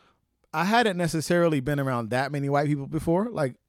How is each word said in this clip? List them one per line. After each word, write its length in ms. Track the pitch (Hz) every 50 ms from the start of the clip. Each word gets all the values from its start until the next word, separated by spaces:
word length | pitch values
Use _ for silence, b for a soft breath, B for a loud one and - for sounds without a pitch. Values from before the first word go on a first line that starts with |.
| _ _ _ _ _ _ _ _ _ _
I 120 | - 156 170
hadn't 320 | 196 226 240 240 214 185
necessarily 640 | 175 175 160 - 160 139 - 175 175 170 165 156 139
been 180 | 123 147 147 143
around 320 | 135 135 127 120 117 104
that 220 | 120 127 143 139
many 160 | 147 143 139 139
white 180 | 143 143 151
people 220 | 147 147 139 139 143
before. 400 | 151 160 - 170 165 185 214 240
Like, 240 | 214 156 147 127 117 _ _